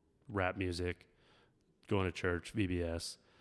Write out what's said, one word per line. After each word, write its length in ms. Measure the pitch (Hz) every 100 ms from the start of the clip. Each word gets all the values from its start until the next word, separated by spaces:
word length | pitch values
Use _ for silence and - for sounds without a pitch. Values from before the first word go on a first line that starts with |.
| _ _ -
rap 280 | 101 90 95
music, 480 | 92 85 90 87 - _ - - _ _ _ _ -
going 160 | 101 92
to 60 |
church, 380 | - 92 87 -
V 140 | 104 95
B 160 | 90
S. 340 | 85 82 - - _ -